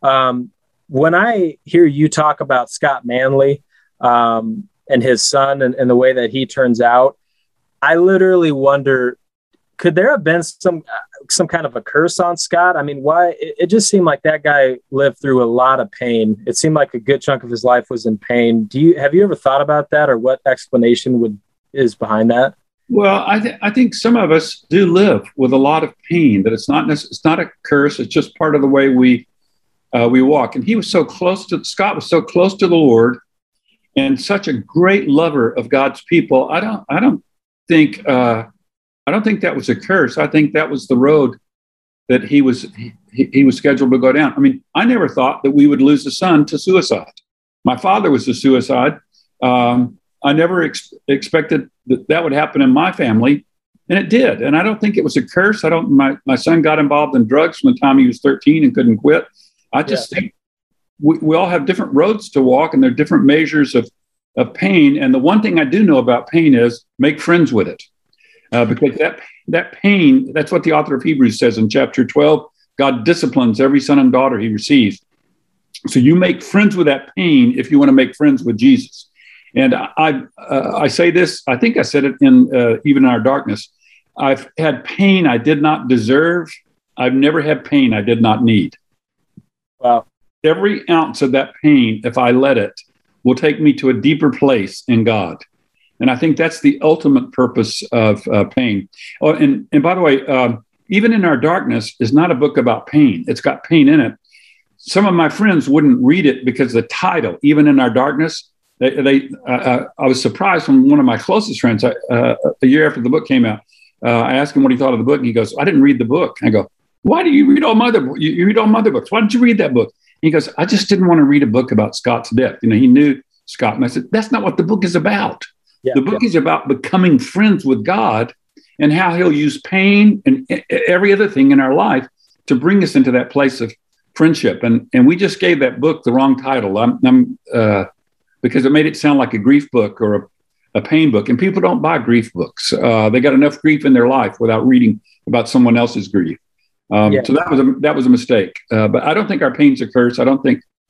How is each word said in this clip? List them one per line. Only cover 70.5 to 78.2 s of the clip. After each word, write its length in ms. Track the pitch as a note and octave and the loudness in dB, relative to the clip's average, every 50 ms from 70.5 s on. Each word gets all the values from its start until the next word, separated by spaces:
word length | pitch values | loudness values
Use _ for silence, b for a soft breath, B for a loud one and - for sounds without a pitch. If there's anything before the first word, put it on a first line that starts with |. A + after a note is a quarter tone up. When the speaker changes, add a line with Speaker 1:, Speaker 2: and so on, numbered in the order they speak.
Speaker 2:
what 100 | F#3 E3 | -4 -2
the 100 | - D#3+ | 0 0
author 220 | D3+ D3+ D3+ E3 C#3+ | 0 0 -2 -2 -6
of 80 | B2 | -4
Hebrews 360 | - D#3+ D#3 C3+ B2+ A2+ G#2+ - | -2 -4 0 2 0 0 0 0
says 200 | C3 A#2+ G2+ A2 | -2 -2 0 0
in 100 | A2 G#2+ | -2 0
chapter 360 | A2+ C#3 C3 - - - B2 | 0 -2 -2 -2 -2 -2 -4
twelve, 440 | - - D3 D3 D3+ D#3 C3+ - - _ _ _ _ _ - | 0 0 0 2 2 2 0 -2 -14 _ _ _ _ _ -2
"God 260 | C#3 C3+ B2+ A#2 G#2+ | -2 -2 -2 -2 -2
disciplines 560 | E3 E3+ - D3+ C3 - C#3 B2 A#2 G#2+ A2+ | -2 -2 0 -2 -2 0 0 0 0 0 2
every 200 | C3+ C3+ C#3+ C#3 | 0 2 2 0
son 180 | C3+ - C#3+ C#3 | 0 2 0 2
and 120 | C3 B2+ | 2 2
daughter 280 | B2 B2+ C3+ C3+ B2 G#2 | 0 0 0 0 -2 -4
he 100 | A2+ A2 | -4 -6
receives." 560 | G#2+ G#2 - - D3 C3+ A2+ G2 - - _ _ _ _ _ _ _ _ _ _ _ _ _ _ - - - - | -6 -6 -2 0 2 2 2 0 -2 -8 _ _ _ _ _ _ _ _ _ _ _ _ _ _ -20 -14 -12 -2
So 120 | - C3 | 0 2
you 160 | B2 C#3+ E3+ | 4 4 4
make 260 | F3+ F#3 F3+ - - | 4 2 0 -2 -6
friends 340 | - - - G3+ G#3+ G3+ - | -8 -2 0 2 2 2 0
with 100 | F3+ E3 | 0 0
that 280 | D3 C#3 C3 - - _ | 0 0 -2 -6 -10 _
pain 420 | F#3+ F#3 F3 D3+ C3 A#2+ A#2 B2 A#2+ | -4 -2 2 4 4 4 2 0 -2
if 120 | A2+ - | -4 0
you 80 | D3+ C#3 | 2 2
want 120 | C#3+ C#3 | 4 4
to 20 | |
make 240 | C3+ C3 C3 C3 - | 4 2 2 0 -2
friends 260 | - | 0